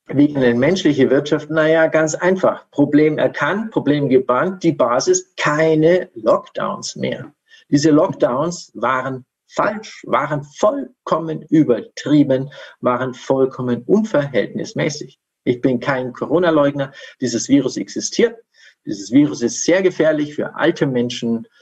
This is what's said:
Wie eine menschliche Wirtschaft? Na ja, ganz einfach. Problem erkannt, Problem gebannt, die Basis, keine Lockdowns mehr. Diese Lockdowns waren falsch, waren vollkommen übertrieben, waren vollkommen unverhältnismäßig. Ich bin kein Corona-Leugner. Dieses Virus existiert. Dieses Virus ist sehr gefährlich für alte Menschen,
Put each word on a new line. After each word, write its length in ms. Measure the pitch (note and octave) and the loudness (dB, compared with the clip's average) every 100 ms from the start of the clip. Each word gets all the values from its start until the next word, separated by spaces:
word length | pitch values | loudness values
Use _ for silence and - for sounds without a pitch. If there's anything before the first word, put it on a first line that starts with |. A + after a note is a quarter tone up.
| - | -6
Wie 280 | C3 D3 C#3+ | 2 2 4
eine 200 | B2 A#2+ | 2 2
menschliche 540 | C#3 F#3+ D#3 C#3+ - | 2 2 0 2 4
Wirtschaft? 380 | C3+ C#3+ D3+ - | 2 0 -4 -2
Na 200 | D#3 D#3 | 0 2
ja, 180 | D#3+ D#3+ | 4 4
ganz 280 | D#3 D#3 D#3+ | 2 0 0
einfach. 540 | F3+ F#3+ - - - | 0 2 0 -2 -8
Problem 460 | - C#3+ D3 D#3 D3 | -2 2 4 4 2
erkannt, 540 | B2+ - D3 G3+ A3 | -2 -2 -4 -4 -2
Problem 380 | D#3 C#3 D3 C#3 | -2 0 0 2
gebannt, 520 | C3 C3 B2+ F3 F#3+ | 2 2 0 0 -2
die 120 | E3 | -2
Basis, 600 | D3 B2 B2+ D#3+ F3+ - - | 0 0 0 0 0 -2 -6
keine 720 | D#3 D3+ D#3+ D#3 D#3 F3+ - A#2 | -4 0 2 4 4 2 -2 -4
Lockdowns 840 | G#2+ - - - G#2 G2 - - | 0 0 -2 -8 -6 -6 -10 -8
mehr. 340 | C3 - - _ _ - - | -6 -6 -12 _ _ -18 -2
Diese 220 | D3 D#3 | 2 4
Lockdowns 800 | D3+ D3+ C#3 D3 B2 E3 E3+ - | 4 2 0 -2 0 -4 -6 -14
waren 500 | G#2+ A#2 C3 C3+ C3 - _ _ | -6 -2 -2 -4 -10 -14 _ _
falsch, 560 | - F3+ G#3+ - - - | -4 -2 -4 -12 -16 -4
waren 380 | B2 D3 D3 - - | -2 -2 -6 -8 -2
vollkommen 840 | G#3+ C#3+ B2+ _ - D#3+ D#3+ D3+ | 0 0 -10 _ -4 -4 -4 -8
übertrieben, 1080 | - D#3+ C3 G#2+ - - C3+ D3+ C3+ C3 C#3 - - - | 0 2 4 2 -2 -10 2 4 4 0 -2 -12 -20 -6
waren 320 | B2 B2 C3 | -2 -2 -4
vollkommen 720 | B2 - C3+ C3 - B2+ A#2+ | -8 -2 0 0 0 -4 -4
unverhältnismäßig. 1300 | - G#3 G#3+ D3 C#3+ A2 G2 - - - D3+ - - _ _ _ - | 0 0 2 -2 0 -2 -4 -6 -8 -4 -4 -6 -14 _ _ _ -4
Ich 160 | B2 | 0
bin 180 | C3+ B2 | 0 0
kein 320 | C#3+ C3 B2+ | -2 -4 -6
Corona-Leugner. 800 | B2 A#2 D#3+ F3 D#3 C#3+ C#3+ C#3 - - - | -8 -2 0 2 2 2 0 -8 -10 -20 -8
Dieses 260 | B2 A2+ - | -4 -4 2
Virus 300 | C#3+ B2+ D3 | 2 2 -4
existiert. 580 | - - - - A#3 A#3 _ _ - _ - | -8 -8 -6 0 0 -2 _ _ -20 _ -12
Dieses 260 | G2+ G2 | -10 2
Virus 300 | C3 D3 A#2+ | 2 4 0
ist 220 | A#2 - | -4 -2
sehr 180 | - F3+ | 0 2
gefährlich 540 | F#3+ - D#3 D#3 D3 - | 2 2 0 0 -4 -6
für 200 | - - | -10 -2
alte 320 | D#3 E3+ C#3+ | -2 0 0
Menschen, 600 | B2 A#2+ - A#2 A2+ - _ | 0 -2 -4 -4 -4 -6 _